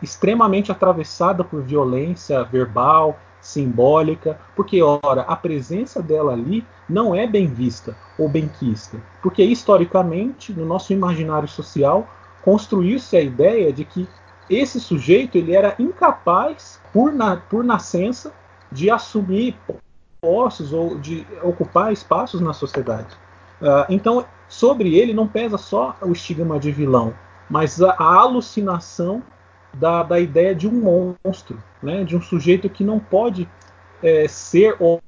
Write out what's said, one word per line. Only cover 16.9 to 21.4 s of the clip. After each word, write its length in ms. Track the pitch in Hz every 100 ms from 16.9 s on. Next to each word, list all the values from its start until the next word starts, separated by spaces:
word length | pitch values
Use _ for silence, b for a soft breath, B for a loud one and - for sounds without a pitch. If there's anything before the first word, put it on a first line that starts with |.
por 180 | 202 285
na-, 260 | 294 220 175
por 260 | - 214
nascença, 680 | 240 208 - 175 202 247 302 - _ _ _
de 180 | 135 180
assumir 680 | 226 - 220 185 190 247 - - - - - _ -
postos 500 | 165 196 220 - 147
ou 260 | 160 170 175
de 280 | 143 165 - -